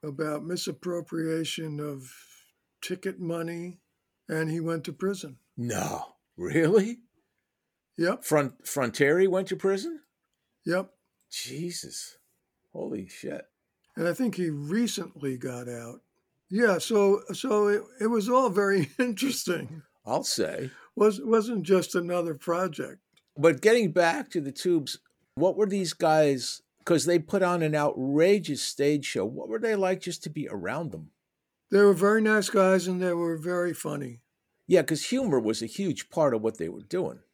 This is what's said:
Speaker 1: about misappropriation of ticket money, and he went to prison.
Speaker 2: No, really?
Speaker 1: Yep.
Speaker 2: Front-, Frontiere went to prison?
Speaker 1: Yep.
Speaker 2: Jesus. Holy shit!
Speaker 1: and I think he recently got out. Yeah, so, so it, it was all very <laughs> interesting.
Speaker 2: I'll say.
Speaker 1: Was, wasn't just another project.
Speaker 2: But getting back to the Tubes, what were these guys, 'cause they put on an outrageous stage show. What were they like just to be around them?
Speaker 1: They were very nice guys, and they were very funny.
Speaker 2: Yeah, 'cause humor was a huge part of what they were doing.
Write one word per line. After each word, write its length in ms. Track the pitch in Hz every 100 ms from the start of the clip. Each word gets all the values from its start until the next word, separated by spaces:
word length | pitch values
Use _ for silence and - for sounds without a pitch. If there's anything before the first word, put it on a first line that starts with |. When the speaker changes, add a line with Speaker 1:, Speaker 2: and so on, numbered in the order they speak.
Speaker 1:
about 400 | 156 139 156 151
misappropriation 1400 | 160 175 - 151 180 170 165 170 160 160 160 - 160 147
of 320 | 147 139 131 - - - _ _ _ _
ticket 380 | - 185 196 190
money, 640 | 175 165 165 170 175 175 _ _ _ _ _
and 200 | 156 160
he 120 | 165
went 240 | 165 165
to 80 | 151
prison. 460 | 143 190 196 156 131 _ -
Speaker 2:
No, 580 | 120 104 - - - _ _ -
really? 640 | 87 160 160 214 202 240 _ _ _ _ _ _ _ _ _ -
Speaker 1:
Yep. 260 | 170 135
Speaker 2:
Front-, 400 | - 156 139 -
Frontiere 640 | - - 123 107 139 165 190
went 200 | 185 190
to 80 | 180
prison? 460 | 196 190 311 320 _ _ _ _ _ _
Speaker 1:
Yep. 260 | - 175 185 _ _ _ _
Speaker 2:
Jesus. 920 | - 120 135 175 170 - - - - _ _ _ _ _
Holy 360 | - - - 185
shit! 380 | - - - - _ _ _ _ -
Speaker 1:
and 100 | 165
I 60 |
think 220 | 170 254
he 160 | 185 175
recently 840 | 147 147 196 240 - 165 - 139 131
got 320 | 131 123 123
out. 320 | 120 117 123 _ _ _ _ _
Yeah, 280 | 190 240 175
so, 440 | - 220 202 202 -
so 360 | 190 269 214 208
it, 140 | 208 233 -
it 60 | 214
was 200 | 233 202
all 220 | 247 254
very 400 | 190 202 196 147
<laughs> 40 | -
interesting. 840 | 247 202 277 - - 170 143 160 - _
Speaker 2:
I'll 200 | - 127
say. 460 | - - 82 - 131 - -
Speaker 1:
Was, 260 | - 208 196
wasn't 440 | 240 226 214 226
just 300 | 160 190 165
another 400 | 185 175 175 170
project. 680 | 143 - 170 185 151 131 - _ _ _ -
Speaker 2:
But 240 | 156 160
getting 300 | 208 240 208
back 380 | 156 170 220 -
to 100 | 180
the 120 | 139
Tubes, 460 | - 185 170 135 - _ _ _
what 220 | - 170 180
were 100 | 208
these 260 | 196 180
guys, 680 | - 170 156 151 139 117 - _ _
'cause 200 | - 165
they 140 | 147 175
put 240 | 156 202
on 200 | 180 175
an 120 | 156
outrageous 880 | 151 147 - 131 143 170 202 160 139
stage 420 | - - 143 147
show. 200 | 139 127
What 240 | 98 139 -
were 100 | -
they 160 | 226
like 260 | 214 185 190
just 220 | 185 165
to 80 | -
be 180 | 151 143
around 440 | 98 90 131 165
them? 180 | 82 78 _ _ _ _ _ _
Speaker 1:
They 100 | 196
were 100 | 202
very 300 | 180 196 220
nice 260 | 214 214 202
guys, 380 | 208 190 190 180
and 160 | 185
they 100 | 180
were 240 | 175 170 165
very 380 | 160 180 175
funny. 460 | 160 156 147 135 120 _ _ _ _ -
Speaker 2:
Yeah, 140 | 175
'cause 240 | 156 156 -
humor 340 | 254 254 135
was 220 | 110 110
a 40 | 113
huge 440 | - 196 139 -
part 220 | - 151
of 100 | 117
what 160 | 110 110
they 100 | 82
were 140 | -
doing. 360 | - 175 135 - _